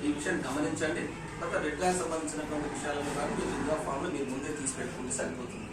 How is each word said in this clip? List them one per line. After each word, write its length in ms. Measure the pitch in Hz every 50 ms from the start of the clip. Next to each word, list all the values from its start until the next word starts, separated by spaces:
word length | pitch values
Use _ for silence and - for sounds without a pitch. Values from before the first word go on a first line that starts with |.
| -
ఈ 60 | - 147
విషయం 200 | - - 185 175 151 143
గమనించండి. 560 | 127 135 147 151 160 - - 165 151 - - - - - - - - - -
తర్వాత 180 | 170 170 - - 151
రెడ్ 120 | 151 147 156
క్లాస్ 200 | 185 185 180 180 165
సంబంధించినటువంటి 680 | 160 160 160 151 147 143 147 147 147 151 147 147 143 143
విషయాలను 380 | - 143 147 147 147 147 147 139
కానీ 160 | 143 147 151 147 151
మీరు 120 | 180 - -
విత్డ్రా 240 | 139 139 147 156 151 -
ఫామ్‌లో 220 | - - 180 175 156 147
మీరు 120 | 135 135 123 127
ముందే 200 | 135 - 151 151 -
తీసి 120 | 139 127 - -
పెట్టుకుంటే 340 | 139 120 117 - 127 123 - -
సరిపోతుంది. 480 | 120 123 123 - 123 - - 110 110 107